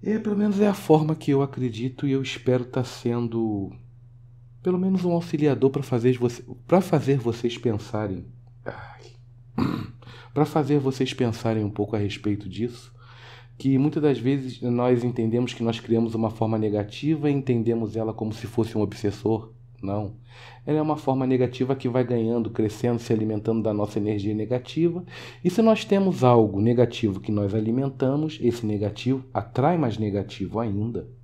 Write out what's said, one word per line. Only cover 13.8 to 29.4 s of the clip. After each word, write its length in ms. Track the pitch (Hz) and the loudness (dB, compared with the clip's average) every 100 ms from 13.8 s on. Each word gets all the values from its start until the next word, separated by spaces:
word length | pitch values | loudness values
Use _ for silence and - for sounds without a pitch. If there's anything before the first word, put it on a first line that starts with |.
| 147 151 | 4 2
das 160 | 147 127 | 2 2
vezes 420 | 117 139 131 123 | 2 0 -2 -6
nós 420 | 123 120 123 123 | -2 2 4 4
entendemos 520 | 120 123 113 117 123 | 2 0 0 2 0
que 80 | - | -2
nós 180 | 113 117 | -2 -2
criamos 340 | - 113 113 | 0 2 2
uma 140 | 113 110 | 0 -2
forma 300 | 107 110 110 | 0 0 0
negativa 720 | 107 104 104 - 143 156 147 | 0 0 -2 -4 -2 0 2
e 20 | |
entendemos 640 | 143 131 123 113 117 110 107 | 0 2 0 2 0 -2 -4
ela 160 | 110 | -4
como 220 | 110 110 | -4 -6
se 120 | 110 107 | -6 -6
fosse 300 | - 113 110 | -2 0 0
um 60 | |
obsessor. 680 | 101 98 101 98 104 110 - - - - | -2 -2 -4 -2 0 0 -2 -20 -20 -12
Não. 320 | 95 101 104 - - - - - - | -6 -4 -6 -10 -20 -20 -20 -16 -2
Ela 120 | 151 | 0
é 40 | |
uma 140 | 156 147 | 0 -2
forma 300 | - 135 131 | 0 0 2
negativa 500 | 131 127 123 127 135 | 2 2 0 -2 0
que 120 | 127 | 0
vai 160 | 120 | 0
ganhando, 460 | 120 120 113 117 107 | 0 0 0 0 -2
crescendo, 480 | - 110 - 120 120 | 0 -2 0 0 0
se 140 | - | 0
alimentando 500 | 110 110 107 107 113 | 0 0 -2 -2 0
da 100 | 110 | 0
nossa 260 | 104 104 107 | 0 -2 -2
energia 360 | 104 104 101 | -2 -2 -2
negativa. 680 | 107 110 123 123 - 170 170 175 - - - | -2 -2 -4 -4 0 0 0 -10 -14 -16 -2
E 60 | 180 | -2
se 120 | 180 | 4
nós 220 | 226 220 | 4 4
temos 400 | - 196 190 147 | 4 2 2 4
algo 360 | 127 120 107 95 | 6 8 6 4
negativo 600 | 110 120 117 - 110 95 | 2 4 2 2 -2 -2
que 120 | - | -4
nós 220 | 104 101 | -2 0
alimentamos, 840 | 107 107 120 139 135 131 143 156 151 | 0 0 0 -2 -2 0 0 -2 0
esse 240 | 120 117 110 | 0 0 -2
negativo 580 | 104 104 98 120 131 131 | -2 -2 -2 -2 -2 -2
atrai 460 | - | -6